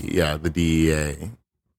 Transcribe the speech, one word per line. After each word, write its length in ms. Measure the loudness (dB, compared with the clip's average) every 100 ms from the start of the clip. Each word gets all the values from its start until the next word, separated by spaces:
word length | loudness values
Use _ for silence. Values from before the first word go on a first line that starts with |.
| 0
yeah, 260 | 0 0 0
the 120 | -2
D 400 | 0 2 4 4
E 40 |
A 360 | 2 -2 -6 -10 -12 _ _ _